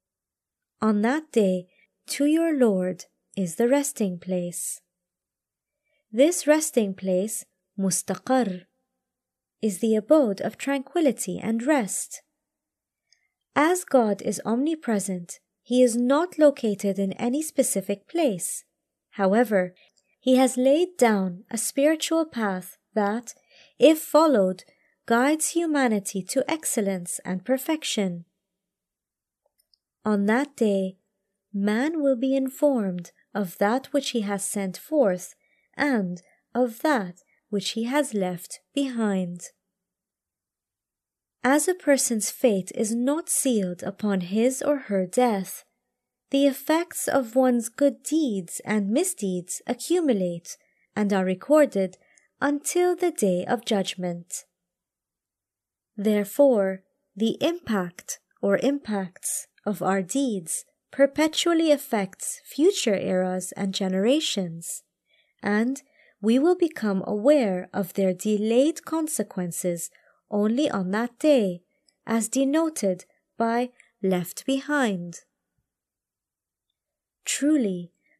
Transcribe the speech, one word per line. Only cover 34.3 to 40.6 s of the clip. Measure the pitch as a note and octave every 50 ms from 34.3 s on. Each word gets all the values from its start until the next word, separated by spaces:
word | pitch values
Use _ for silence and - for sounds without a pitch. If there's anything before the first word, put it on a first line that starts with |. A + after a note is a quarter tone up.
| G3+ G3 -
sent | - - G#3 G3 F#3+ F3+
forth | - - - D#4 D4+ A#3+ G3 F3+ F3+ - - - _ _ _ _ _ _ _ -
and | - C#4 D4 C4 G#3+ F#3+ F3 F3+ F3 _ _ _ _ _ _ -
of | A#3+ B3+ A#3+ A3+ -
that | - D#4 D4 A3+ F#3+ F3 F3+ - _ _ _ _ _ -
which | G#3 G3 G3 -
he | - A3+ A#3
has | A#3+ C4+ D4+ C#4+ -
left | A3 G3+ F#3 F3+ F3+ E3+ - - - - _ _ -
behind. | - C#4 C4 A#3+ A3+ A3 G#3 G3 F#3+ F3+ F3 F3 F3 - - _ _ _ _ _ _ _ _ _ _ _ _ _ _ _ _ _ _ _ _ _ _